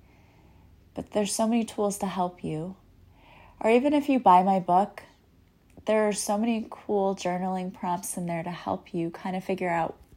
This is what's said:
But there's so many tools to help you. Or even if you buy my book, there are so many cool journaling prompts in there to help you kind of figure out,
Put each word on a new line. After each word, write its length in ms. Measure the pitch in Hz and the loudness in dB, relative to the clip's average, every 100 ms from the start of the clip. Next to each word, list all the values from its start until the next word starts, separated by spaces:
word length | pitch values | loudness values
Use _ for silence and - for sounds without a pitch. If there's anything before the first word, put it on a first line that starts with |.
| - - _ _ - - - - - | -20 -20 _ _ -20 -20 -20 -20 -16
But 180 | - - | -12 -6
there's 220 | 214 202 | -2 -2
so 140 | - 220 | 0 0
many 180 | 233 226 | 0 0
tools 320 | - 208 202 | -2 -2 -2
to 100 | 190 | -4
help 360 | 180 180 180 | -2 -4 -4
you. 320 | 165 156 175 190 - - - - - - - - | -8 -6 -8 -12 -20 -20 -20 -20 -20 -20 -20 -4
Or 100 | 214 | 2
even 240 | 240 285 | 4 4
if 160 | 294 285 | 2 2
you 100 | 262 | 4
buy 240 | 202 180 | 8 8
my 160 | 185 190 | 6 2
book, 440 | 180 180 208 - - _ _ _ _ _ _ - - | 2 2 2 -4 -20 _ _ _ _ _ _ -10 0
there 220 | 214 214 | 2 2
are 60 | |
so 240 | 202 - 208 | 0 -2 -2
many 300 | 233 226 226 | 0 -2 -6
cool 460 | - - 208 196 196 | -12 -4 0 0 -2
journaling 580 | 180 180 185 185 185 | -4 -2 -2 -4 -6
prompts 440 | - 185 180 196 - | -6 -4 -4 -6 -8
in 80 | 175 | -6
there 180 | 170 | -6
to 80 | 170 | -6
help 420 | 170 - 190 - | -8 -6 -6 -6
you 160 | 175 165 | -6 -4
kind 240 | - 190 185 | -6 -6 -6
of 80 | |
figure 260 | - 190 185 | -4 -4 -2
out, 260 | 170 165 - - | -2 -2 -6 -18